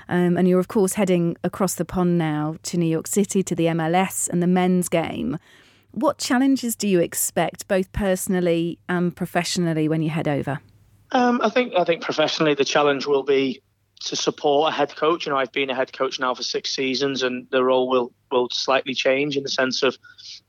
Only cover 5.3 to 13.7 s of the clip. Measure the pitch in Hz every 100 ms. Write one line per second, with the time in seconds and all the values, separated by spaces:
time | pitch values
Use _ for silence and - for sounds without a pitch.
5.3 | 147 _ - - _ _ - 294 - -
6.3 | 247 269 269 240 - 208 180 165 - -
7.3 | - 165 - - 190 190 - 196 185 -
8.3 | 185 175 170 170 - - 175 175 - 175
9.3 | 180 170 - 170 160 156 160 160 156 156
10.3 | 139 139 139 - _ _ _ - 262 247
11.3 | 240 220 254 247 180 170 165 - 135 151
12.3 | - 156 139 135 156 147 135 123 139 135
13.3 | 135 135 117 _